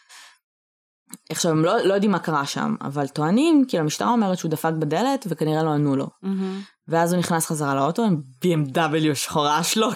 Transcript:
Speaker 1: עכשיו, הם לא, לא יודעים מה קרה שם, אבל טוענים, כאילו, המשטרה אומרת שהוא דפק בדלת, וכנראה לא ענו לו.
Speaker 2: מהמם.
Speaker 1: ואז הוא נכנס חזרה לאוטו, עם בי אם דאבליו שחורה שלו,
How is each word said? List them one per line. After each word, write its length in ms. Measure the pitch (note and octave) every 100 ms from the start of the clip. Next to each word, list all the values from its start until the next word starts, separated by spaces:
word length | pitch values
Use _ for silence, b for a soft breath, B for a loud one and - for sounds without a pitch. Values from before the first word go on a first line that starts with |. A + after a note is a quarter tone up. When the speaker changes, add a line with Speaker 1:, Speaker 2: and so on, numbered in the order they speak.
| B B B B _ _ _ _ _ _ _ - _
Speaker 1:
עכשיו, 220 | D#3+ F3+
הם 140 | D#3 E3
לא, 160 | A3+ F3+
לא 80 |
יודעים 180 | G3 G#3
מה 80 | F3+
קרה 260 | - D3+ C#3
שם, 300 | C#3+ D3 C#3+
אבל 260 | - C#3+ C#3
טוענים, 580 | - D3+ G#3+ E4 D4+ C4
כאילו, 160 | F3+
המשטרה 260 | D3+ - G#3
אומרת 260 | A#3+ G3 F#3
שהוא 140 | E3
דפק 200 | D#3 D#3+ D#3+
בדלת, 460 | D3+ D#3 B3+ C4+ G3
וכנראה 340 | D#3 D#3 D#3
לא 60 | D#3+
ענו 260 | D3 D3 C3+
לו. 120 | C#3+ -
Speaker 2:
מהמם. 400 | F#3+ F#3+ F#3+ G3 G3 _ -
Speaker 1:
ואז 260 | E3 E3+
הוא 60 | F3+
נכנס 260 | E3+ E3 -
חזרה 300 | D#3 C#3+ C#3
לאוטו, 280 | C#3 E3+
עם 180 | A3+ D#3 C3 -
בי 120 | F3+
אם 100 | E3
דאבליו 520 | C#3 C3 D#3+ D#3+ D#3 C3+
שחורה 480 | - E3 D3 D3+
שלו, 240 | E3+ A3 A#3